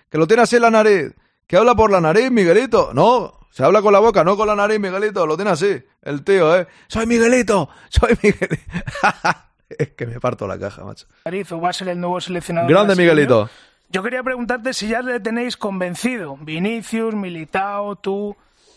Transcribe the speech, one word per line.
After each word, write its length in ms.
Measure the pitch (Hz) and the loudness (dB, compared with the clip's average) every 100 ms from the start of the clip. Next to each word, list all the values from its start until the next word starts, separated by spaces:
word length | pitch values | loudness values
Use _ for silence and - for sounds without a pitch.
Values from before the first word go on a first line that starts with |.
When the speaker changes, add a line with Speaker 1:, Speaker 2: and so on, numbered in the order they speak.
| _ | _
Speaker 1:
que 80 | 151 | -2
lo 80 | 160 | 2
tiene 160 | 226 | 4
así 140 | 233 240 | 4 4
en 60 | |
la 80 | 233 | 4
nariz. 420 | 226 214 196 131 - _ _ _ | 4 4 2 0 -10 _ _ _
Que 120 | 175 | 2
habla 180 | 226 208 | 4 4
por 160 | 220 | 4
la 80 | 196 | 4
nariz, 280 | 160 180 254 | 4 2 2
Miguelito. 580 | 240 180 185 254 220 156 | 2 4 4 4 0 0
No, 460 | 123 190 254 180 - _ | 2 4 2 -2 -14 _
se 100 | - | -2
habla 180 | 131 202 | 2 4
con 120 | 208 | 4
la 80 | 202 | 4
boca, 240 | 226 196 | 4 4
no 120 | 165 202 | 2 2
con 120 | 214 | 0
la 80 | 208 | 0
nariz, 240 | 208 214 | 0 -2
Miguelito. 480 | 202 185 214 202 160 | -4 -4 -4 -2 -2
Lo 80 | 156 | -2
tiene 160 | 208 | -2
así, 280 | 165 196 151 - _ | 0 -2 -4 -8 _
el 220 | - 143 | -10 -8
tío, 320 | 135 196 156 180 | 0 2 4 2
¿eh? 80 | 175 _ _ | 0 _ _
"Soy 180 | 220 226 | -6 0
Miguelito, 640 | 240 226 254 220 202 147 - - | 2 4 2 2 0 -2 -10 -2
soy 300 | - 220 233 | 0 2 2
Miguelito." 360 | 208 - 190 160 - 175 - - | 2 0 -4 -6 -8 -12 -10 -2
<laughs> 500 | 208 - 170 - _ _ _ - | -2 0 -4 -4 _ _ _ -8
Es 100 | 143 | -8
que 100 | - | -8
me 160 | 120 120 | -12 -6
parto 260 | 123 117 101 | -6 -4 -8
la 120 | 92 | -8
caja, 260 | 98 104 | -10 -12
macho. 220 | 95 110 - _ | -18 -18 -20 _
Speaker 2:
Madrid, 220 | - 185 185 | -10 -10 -10
o 80 | 165 | -6
va 120 | 175 | -6
a 20 | |
ser 160 | 175 185 | -6 -8
el 100 | 175 | -6
nuevo 220 | 175 180 | -6 -6
seleccionador 500 | 170 175 - 170 127 | -6 -10 -6 -4 2
Speaker 1:
Grande, 180 | 175 208 | 4 4
Speaker 2:
brasileño. 240 | 185 170 | 4 4
Speaker 1:
Miguelito. 360 | 156 139 117 104 - _ _ _ | 4 4 2 2 -8 _ _ _
Speaker 2:
Yo 140 | 190 | -8
quería 200 | 202 254 | -6 -6
preguntarte 520 | 247 254 233 247 226 | -6 -6 -4 -4 -4
si 120 | 247 208 | -6 -6
ya 120 | 226 | -6
le 180 | 247 247 | -4 -6
tenéis 380 | 202 226 247 - | -6 -6 -6 -6
convencido. 800 | 214 190 180 175 233 247 160 135 | -8 -6 -6 -4 -6 -6 -10 -14
Vinicius, 720 | 156 160 196 233 196 226 226 | -12 -6 -4 -6 -8 -6 -4
Militao, 840 | 214 190 170 156 190 196 202 202 196 | -6 -8 -10 -8 -6 -6 -6 -8 -8
tú, 400 | - 196 208 202 _ _ _ | -6 -6 -6 -12 _ _ _